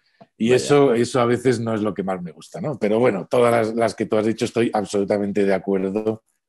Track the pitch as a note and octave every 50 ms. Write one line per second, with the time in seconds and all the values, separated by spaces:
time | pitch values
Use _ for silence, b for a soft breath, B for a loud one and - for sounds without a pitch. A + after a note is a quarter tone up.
0 | b b b b b b _ _ A2 A2+ B2 B2 B2 - D3 C#3+ C#3 C#3 A#2 A#2
1 | A#2+ A#2 - C3 A#2+ A#2 A#2+ A2+ A2+ C3+ B2 A2 A#2 A2+ A2+ G#2+ G#2 G#2+ F#2 F#2+
2 | F#2+ F#2+ F#2+ F#2 F2+ E2+ D#2 - - - - E2 F#2 D#3 C#3 G#2 - G2+ G#2 A2
3 | B2 B2+ G#2 F#2+ - - - B2+ A#2+ A#2+ A#2 A#2 A2+ A2 A2+ A#2 A#2 A2 F#2+ -
4 | A2+ F#2 - G#2+ G#2+ A2+ A2 - A#2+ G#2+ - A2+ A#2 A#2 - G#2+ G2 - - G2+
5 | G2+ F#2+ G#2+ G2+ G2+ G2+ G2 G#2 G2+ G2 G2 F#2 - G2 G2 F#2+ F#2+ G2 F#2+ G#2+
6 | G#2+ A2 A2 G#2+ _ _ _ _ _